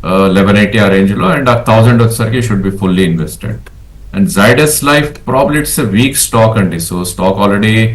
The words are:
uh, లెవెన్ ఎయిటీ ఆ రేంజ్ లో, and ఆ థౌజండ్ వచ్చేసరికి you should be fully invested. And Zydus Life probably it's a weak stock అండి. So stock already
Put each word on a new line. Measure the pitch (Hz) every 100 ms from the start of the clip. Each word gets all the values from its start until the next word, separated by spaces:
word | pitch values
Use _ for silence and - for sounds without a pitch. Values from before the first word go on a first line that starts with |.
| 92
uh, | 95 95 95
లెవెన్ | 98 101
ఎయిటీ | 101 113 104
ఆ | 95
రేంజ్ | 98 98
లో, | 95 147
and | 131 117
ఆ | 113
థౌజండ్ | 110 113 117 117
వచ్చేసరికి | - 110 123
you | 117
should | 98 95
be | 95
fully | 95 92 90
invested. | 82 78 - 113 110 - - - - - 98
And | 95 123
Zydus | 120 123 151 - 143
Life | 147 147 - -
probably | 131 143 151 143
it's | - 113
a | 98
weak | 131 - -
stock | 117 110 110
అండి. | 92 85 82
So | 90 90
stock | - 95 95 101
already | 98 110 110 113